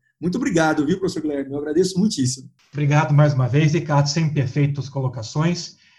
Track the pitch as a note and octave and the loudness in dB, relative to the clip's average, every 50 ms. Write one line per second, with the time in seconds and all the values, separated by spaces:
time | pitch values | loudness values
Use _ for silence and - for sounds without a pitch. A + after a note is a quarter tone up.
0 | _ _ _ - D3+ F#3 F#3 A#3+ C#4 C4+ F3 E3 D#3+ D#3 D3+ D3+ C#3+ D3 F#3+ F#3+ | _ _ _ -6 -6 -4 -2 -2 -2 0 0 2 2 2 2 2 0 0 0 -2
1 | F#3+ E3+ - E3 D3+ D3+ C#3+ C#3 C3+ C3 C#3 D3 D3 D3+ D3+ E3+ F#3+ F#3 - F3+ | -2 -4 -4 -4 -4 -4 -4 -4 -6 -6 -6 -6 -6 -2 0 0 0 0 0 0
2 | G#3+ G#3+ - C#3+ B2+ B2+ B2+ - - - _ _ _ _ - D3 D3 C#3+ D3 D3+ | 0 0 0 0 -2 -2 -2 -6 -12 -20 _ _ _ _ -6 -2 0 2 4 4
3 | D#3+ C#3+ C#3+ D3 D3+ D3 B2+ C3 B2+ A2+ B2 D3 D#3 D3 D#3+ E3 D3+ - D3 C#3+ | 4 4 4 4 4 4 4 2 0 2 2 4 4 4 2 0 0 2 2 2
4 | C#3+ C#3+ - E3 D#3+ D3+ D3+ D3 B2+ - - D3 C#3+ C#3+ C#3+ C#3+ C3+ - - C#3 | 2 2 0 0 0 0 0 0 -2 0 0 0 0 0 0 -4 -8 -8 -6 -4
5 | C3 A#2+ - A#2+ G#2+ - - D3+ D#3+ F3 F3 E3+ - - - _ _ _ _ | -4 -4 -6 -8 -10 -6 -4 0 0 0 0 -2 -6 -12 -16 _ _ _ _